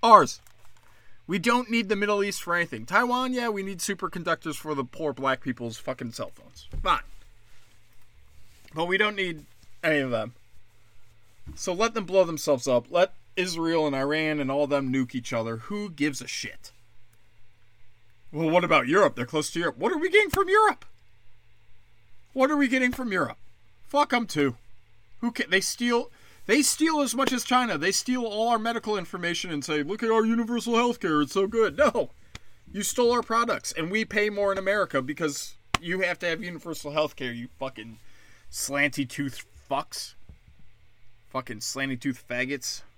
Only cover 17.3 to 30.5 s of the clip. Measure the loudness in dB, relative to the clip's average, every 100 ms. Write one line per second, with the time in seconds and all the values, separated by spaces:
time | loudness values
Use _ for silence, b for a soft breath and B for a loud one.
17.3 | -18 -18 -18 -20 -18 -18 -18 -20 -20 -12
18.3 | -2 2 2 4 2 4 6 4 4 -2
19.3 | -2 -2 -2 -2 0 -2 0 4 4 4
20.3 | 2 4 6 4 2 -10 -18 -20 -20 -18
21.3 | -18 -20 -20 -18 -18 -18 -20 -18 -18 -10
22.3 | 2 4 4 2 4 2 0 -2 0 -2
23.3 | -4 -14 -18 -20 -20 -2 2 4 2 0
24.3 | 2 0 0 -14 -18 -18 -20 -18 -6 -6
25.3 | -4 0 2 2 -2 2 0 0 b b
26.3 | b 2 4 4 2 2 2 0 0 0
27.3 | 0 2 2 2 0 0 0 0 -2 -2
28.3 | 0 2 2 0 -4 -2 -2 -4 -6 -4
29.3 | -4 -4 -6 -2 -2 0 -2 2 4 6
30.3 | 4 2